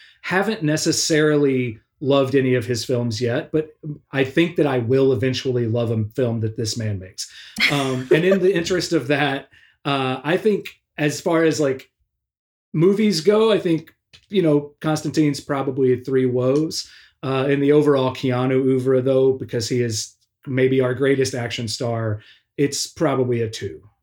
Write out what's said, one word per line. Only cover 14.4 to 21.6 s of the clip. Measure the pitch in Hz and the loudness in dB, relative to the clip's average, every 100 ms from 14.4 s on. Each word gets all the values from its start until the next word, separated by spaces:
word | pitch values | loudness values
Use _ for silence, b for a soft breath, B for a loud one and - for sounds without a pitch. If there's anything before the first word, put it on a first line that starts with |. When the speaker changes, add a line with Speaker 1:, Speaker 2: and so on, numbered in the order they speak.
Speaker 1:
know, | 165 147 147 _ | 2 2 0 _
Constantine's | 156 151 156 147 151 139 | -4 -2 -2 0 0 0
probably | - 139 135 131 131 127 | -4 -4 -4 0 2 2
three | 127 131 127 | 0 0 2
woes. | 123 127 143 160 - - b b b | 0 2 2 0 -6 -12 b b b
Uh, | 135 135 139 | -4 -2 0
in | 143 | 2
the | 139 | 4
overall | 147 147 139 131 | 4 4 2 0
Keanu | 127 135 123 127 131 135 | -2 -2 0 0 2 2
oeuvre, | 131 127 131 | 0 2 2
though, | 127 131 135 | 2 2 2
because | 131 113 120 110 | 0 -4 -6 -2
he | 123 | -2
is | 120 107 - _ _ _ - | -2 -4 -8 _ _ _ -6
maybe | 131 131 131 | 0 2 2
our | 127 | 0
greatest | 123 139 135 131 | 0 0 2 0
action | 131 117 - | -2 -6 -6